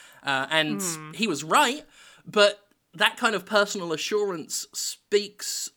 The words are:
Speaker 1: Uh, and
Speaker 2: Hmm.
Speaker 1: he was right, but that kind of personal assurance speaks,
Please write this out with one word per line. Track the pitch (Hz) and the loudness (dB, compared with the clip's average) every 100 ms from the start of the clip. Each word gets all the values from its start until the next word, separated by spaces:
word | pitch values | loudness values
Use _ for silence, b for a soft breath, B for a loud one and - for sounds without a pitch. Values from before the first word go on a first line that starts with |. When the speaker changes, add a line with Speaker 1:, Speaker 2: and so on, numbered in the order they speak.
| B B | B B
Speaker 1:
Uh, | 139 135 135 | -2 -2 2
and | 160 151 151 | 2 2 -2
Speaker 2:
Hmm. | 180 160 156 | -4 -6 -12
Speaker 1:
he | 156 220 | -4 -2
was | 139 | -2
right, | 156 247 262 302 - b b b - | 2 4 4 0 -12 b b b -2
but | 208 208 - _ _ _ | 4 4 4 _ _ _
that | 165 214 220 | 0 0 2
kind | 233 | 0
of | 196 185 | 0 0
personal | 214 202 202 170 | 2 2 -2 -4
assurance | 156 - 208 202 165 - - - | -4 -2 -2 -2 -4 -8 -10 -8
speaks, | - - - - 208 202 - - - - | -8 -10 -10 0 0 0 -10 -10 -8 -10